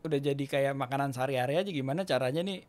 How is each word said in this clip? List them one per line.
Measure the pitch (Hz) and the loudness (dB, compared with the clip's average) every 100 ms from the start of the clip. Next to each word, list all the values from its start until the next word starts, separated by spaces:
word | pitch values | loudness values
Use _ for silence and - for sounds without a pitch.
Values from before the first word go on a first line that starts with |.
udah | 160 147 | 0 0
jadi | 143 139 135 | 0 0 0
kayak | 143 139 | 2 2
makanan | 139 127 139 139 | 0 -2 0 0
sehari-hari | 127 135 131 123 151 | 0 0 0 2 2
aja. | 202 | 0
Gimana | 156 135 151 | -2 -2 -2
caranya | 190 127 127 147 | 0 2 2 0
nih | 180 190 | -2 -6